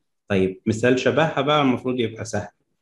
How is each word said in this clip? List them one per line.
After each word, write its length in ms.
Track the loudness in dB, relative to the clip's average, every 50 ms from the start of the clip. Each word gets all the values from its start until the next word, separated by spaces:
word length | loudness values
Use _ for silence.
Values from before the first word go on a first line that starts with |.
| _ _ _ _ _ _
طيب 340 | 0 2 2 0 -2 -4 _
مثال 340 | -4 -2 2 2 2 2 4
شبهها 420 | 2 2 2 2 0 0 0 -2
بقى 200 | 0 0 2 2
المفروض 380 | 2 2 0 0 -2 -4 -4 -2
يبقى 260 | -4 -4 -4 -8 -10
سهل. 220 | -6 -6 -6 -6 -6 -14 _ _ _ _ _